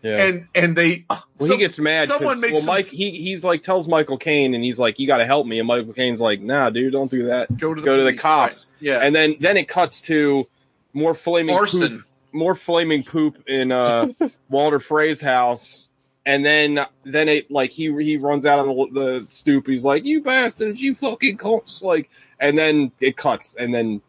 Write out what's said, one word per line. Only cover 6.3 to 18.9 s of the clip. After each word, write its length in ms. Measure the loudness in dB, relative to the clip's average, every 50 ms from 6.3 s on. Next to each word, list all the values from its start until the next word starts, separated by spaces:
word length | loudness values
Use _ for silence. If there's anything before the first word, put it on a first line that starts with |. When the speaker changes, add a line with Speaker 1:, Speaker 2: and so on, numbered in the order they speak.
| 0 -2
Speaker 1:
"Nah, 300 | -2 -2 0 0 0 0
dude, 220 | 0 0 -2 -2 -2
don't 160 | -2 -4 -2
do 140 | -2 -4 -2 -2
that. 300 | -2 -2 -2 -4 -6 -6
Speaker 2:
Go 160 | -4 -6 -6
to 80 | -2
the 40 | 0
Speaker 1:
Go 100 | 2 2 4
to 60 | 2
the 60 | 2
Speaker 2:
police. 120 | 0 0
Speaker 1:
cops." 460 | 0 2 2 2 2 0 -2 -6 -16 _ _
Speaker 2:
Right. 60 | _ -4
Yeah. 140 | -2 0 2
Speaker 1:
And 160 | 2 2 4
then, 220 | 4 2 2 0 0
then 180 | 0 2 2 2
it 100 | 0 0
cuts 340 | 0 0 0 0 -2 -10
to 440 | -6 0 0 2 4 4 2 0 -2 _ _ _ _ _ _ _ _ _ _
more 220 | -2 0 0 -2
flaming 400 | -2 -2 0 0 0 2 2 2
Speaker 2:
Arson. 440 | 2 2 2 2 0 0 0 -2 -8
Speaker 1:
poop, 80 | -18 _ _ _ _ _
more 220 | -6 -2 0 0 0
flaming 500 | -2 -2 0 2 2 2 2 0 -2 -2
poop 460 | -4 -2 0 0 0 -2 -6 -8 -4
in, 220 | -2 0 0 2
uh, 380 | 2 2 2 2 4 2 0 0 -2 _ -4 -4
Speaker 2:
<laughs> 200 | -4 _ _ _
Speaker 1:
Walder 300 | 0 2 2 2 2 0
Frey's 400 | -2 0 0 2 2 2 0 -2
house. 680 | -2 0 2 2 2 2 0 -4 -8 -18 -18 -20 -20 _ _ _ _ _ _ _ _ 0
And 180 | 0 2 4
then, 340 | 4 4 4 4 2 2 0 -2 -4 _ _ _
then 240 | -4 -2 0 2 2
it, 220 | 2 0 0 _
like, 220 | -2 -2 -2 -2
he, 200 | -4 -6 -4 -4 -2 -2 -2
he 140 | -2 -2 -2
runs 280 | 0 0 0 2 2
out 140 | 4 4 4
on 80 | 2 0
the, 200 | 0 -2 -2 -2